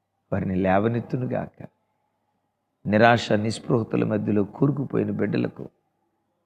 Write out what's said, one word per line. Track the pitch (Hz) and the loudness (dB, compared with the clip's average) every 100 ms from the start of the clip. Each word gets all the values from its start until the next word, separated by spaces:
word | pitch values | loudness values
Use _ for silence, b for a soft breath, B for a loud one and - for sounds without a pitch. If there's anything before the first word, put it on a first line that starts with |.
| _ _ _ | _ _ _
వారిని | 101 98 90 | -4 -2 0
లేవనెత్తునుగాక. | 95 95 110 120 - 131 127 110 90 _ - _ _ _ _ _ _ _ _ _ _ _ - | 2 2 2 -2 -4 -6 -4 -6 -8 _ -20 _ _ _ _ _ _ _ _ _ _ _ 0
నిరాశ | 107 117 120 - | 4 6 6 2
నిస్పృహతల | 107 110 107 - 120 110 120 | 0 0 -6 -2 -2 0 -2
మధ్యలో | 113 107 107 104 | 0 0 0 0
కూరుకుపోయిన | 98 - 143 139 127 110 104 | 0 0 0 0 -2 -2 -2
బిడ్డలకు | 104 104 123 113 - - _ _ _ _ _ _ _ | -2 -2 0 -2 -6 -16 _ _ _ _ _ _ _